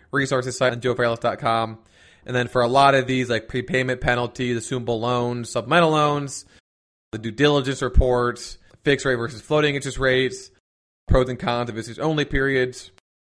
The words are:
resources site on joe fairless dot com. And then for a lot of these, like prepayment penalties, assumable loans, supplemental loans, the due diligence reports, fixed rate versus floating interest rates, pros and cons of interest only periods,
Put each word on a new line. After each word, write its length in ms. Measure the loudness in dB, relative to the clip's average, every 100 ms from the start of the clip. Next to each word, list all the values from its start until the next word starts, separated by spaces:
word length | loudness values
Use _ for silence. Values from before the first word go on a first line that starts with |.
| _
resources 440 | -2 0 0 -2 0
site 160 | 0
on 80 | 0
joe 140 | -2
fairless 240 | 0 0 0
dot 220 | -2 -2
com. 400 | 0 0 -2 -6 _ _ -20 _
And 100 | -4
then 120 | -2 0
for 160 | 2
a 60 | 4
lot 260 | 6 6
of 140 | 6 2
these, 200 | 0 0
like 200 | -2 -2
prepayment 520 | -6 -2 -2 -2 -2
penalties, 560 | 0 0 -2 -4 -4 -2
assumable 440 | -4 -6 -4 -2
loans, 500 | 0 0 -2 -4 -6
supplemental 400 | -6 0 2 4
loans, 540 | 2 2 0 -4 -10 -16 _ _ _ _ _ _
the 80 | -10
due 140 | -8
diligence 500 | 0 2 4 0 -4
reports, 760 | 0 4 4 4 0 -4 -10 -18 _ -4
fixed 200 | 0 0
rate 120 | 0 -2
versus 260 | -4 -10
floating 320 | -2 2 2
interest 240 | 0 -6 -2
rates, 520 | 0 2 0 -4 -14 _ _ _ _ _ 2
pros 200 | 4 4
and 100 | -2
cons 300 | -4 -4 -4
of 80 | -6
interest 240 | -10 -6
only 240 | -2 0
periods, 680 | 0 0 0 0 0 -4 -18 _ _ _